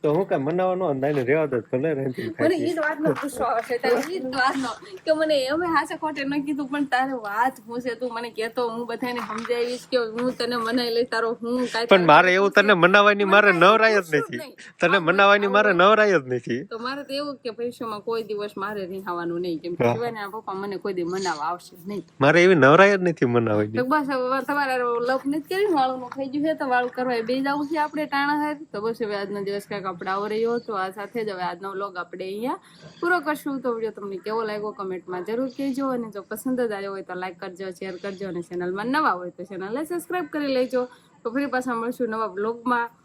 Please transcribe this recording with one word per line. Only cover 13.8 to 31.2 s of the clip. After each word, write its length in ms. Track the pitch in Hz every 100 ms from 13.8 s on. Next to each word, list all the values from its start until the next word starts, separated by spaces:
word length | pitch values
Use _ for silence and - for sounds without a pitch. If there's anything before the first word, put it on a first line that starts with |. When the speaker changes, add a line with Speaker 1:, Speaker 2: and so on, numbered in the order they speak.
| 220 208
Speaker 1:
જ 0 |
Speaker 2:
કશું 200 | 170 151
જ 0 |
Speaker 1:
નથી. 180 | - 120
Speaker 2:
નહીં. 160 | 127 - - _
Speaker 1:
તને 200 | 175 190
Speaker 2:
આવું 80 | 165
Speaker 1:
મનાવવાની 420 | 190 202 202 202
Speaker 2:
આવું 100 | 202
Speaker 1:
મારે 160 | 214
નવરાય 460 | 175 185 214 214 175
જ 60 | 127
નથી. 320 | 123 - - 202
Speaker 2:
તો 140 | 226
મારે 240 | 240 277
તો 100 | 269
એવું 240 | 269 294 269
કે 140 | 240
ભવિષ્યમાં 500 | 214 240 240 226 208
કોઈ 220 | 202 226
દિવસ 320 | 214 208 208 202
મારે 260 | 196 208 185
રિહાવાનું 560 | 190 190 175 170 170
નહીં, 180 | 180 160
કેમ 160 | 175 175
કે 80 |
Speaker 1:
હા. 100 | 120
Speaker 2:
શિવાનીના 380 | 226 240 226 202
પપ્પા 240 | 214 214 190
મને 240 | 202 190
કોઈ 160 | 208 185
દી 120 | 170
મનાવવા 440 | 185 185 156 156
આવશે 240 | 196 - -
નહીં. 200 | 175 202 - _
Speaker 1:
મારે 240 | 135 165
એવી 160 | 180 175
નવરાય 360 | 131 160 196 202
જ 60 |
નથી 280 | 180 160 123
મનાવવાની. 460 | 120 113 107 107 113
Speaker 2:
તો 60 | 254
બસ 220 | 302 277
હવે 320 | 269 254 269
તમારે 360 | 262 285 277 254 240 240
લપ 220 | 240 262 269
નથી 200 | 302 285
કરી, 220 | 370 415
વાળુંનું 380 | 311 262 254 247
થઈ 220 | 269 269
ગયું 140 | 285 302
છે, 100 | 311
તો 100 | 285
વાળું 240 | 247 247
કરવા 280 | 254 254 240
એ 40 |
બેસી 220 | 226 262 269
જવું 220 | 285 285
છે 120 | 311
આપણે 260 | 294 302 294
ટાણા 340 | 277 285 294
હારે. 200 | 302 294 320
તો 160 | 208
બસ 200 | 220 226
હવે 140 | 220 202
આજનો 280 | 196 202
દિવસ 240 | 196 202 202
કાંઈક 200 | 208 185
આપણે 220 | 175 190
આવો 160 | 190 208
રહ્યો. 280 | 214 233 240
તો 180 | 233 202
આ 120 | 190
સાથે 280 | 190 202
જ 100 | 240